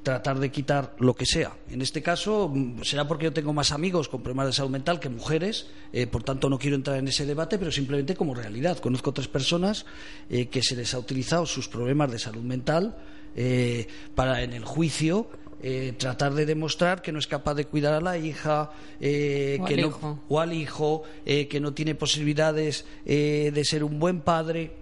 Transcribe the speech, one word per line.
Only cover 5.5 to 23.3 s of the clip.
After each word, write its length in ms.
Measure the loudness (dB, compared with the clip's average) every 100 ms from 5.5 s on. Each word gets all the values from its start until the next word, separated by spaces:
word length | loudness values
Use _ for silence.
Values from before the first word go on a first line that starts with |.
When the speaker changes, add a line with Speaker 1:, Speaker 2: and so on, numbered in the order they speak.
| -4 -8 -14 -6
Speaker 1:
eh, 140 | -2 0
por 160 | -2
tanto 260 | -2 0 2
no 80 | 2
quiero 160 | 2 0
entrar 220 | 0 -2
en 100 | 0
ese 180 | -2 -2
debate, 320 | -2 0 0
pero 140 | 0
simplemente 440 | -2 0 0 0 0
como 200 | 0 -2
realidad. 420 | -6 -2 0 0
Conozco 340 | 0 0 0
tres 140 | -2 -2
personas, 580 | 0 2 2 2 0 -6 -14 -14 -14 -2
eh, 180 | -2 0
que 140 | 0
se 140 | 0 0
les 180 | -2
ha 60 | -4
utilizado 460 | -2 -4 2 2 2
sus 220 | -2 -4
problemas 440 | -2 2 4 2
de 80 | 0
salud 240 | -6 -6
mental, 520 | -4 -4 2 2 2 -4 -14 -14 -10 -2
eh, 520 | 2 4 2 0 -4 -8 -4 0
para 260 | 2 2
en 100 | -2
el 100 | -6 -6
juicio, 640 | 0 0 2 2 2 0 -10 -14 -10
eh, 320 | -6 -4 -4 -4
tratar 360 | -4 0 0
de 120 | 2 2
demostrar 560 | 2 0 2 2 2
que 100 | -2
no 80 | -4
es 80 | -2
capaz 260 | -2 0
de 120 | -2 0
cuidar 280 | 2 4
a 60 | 4
la 180 | 2 0
hija, 540 | -4 -4 0 0 0 -6 -14 -2
eh, 560 | 0 2 2 2 0 0
Speaker 2:
O 40 | 2
Speaker 1:
que 80 |
Speaker 2:
al 80 | 4
Speaker 1:
no, 60 | 2
Speaker 2:
hijo. 320 | 0 -6 -6 0
Speaker 1:
o 100 | 2
al 140 | 2
hijo, 500 | 0 -4 0 2 0 -2 -8 2
eh, 240 | 2 2
que 100 | 0
no 140 | -2
tiene 220 | 0 -2 0
posibilidades, 920 | 0 2 2 4 4 4 0 -2 -8 -10 2
eh, 460 | 4 4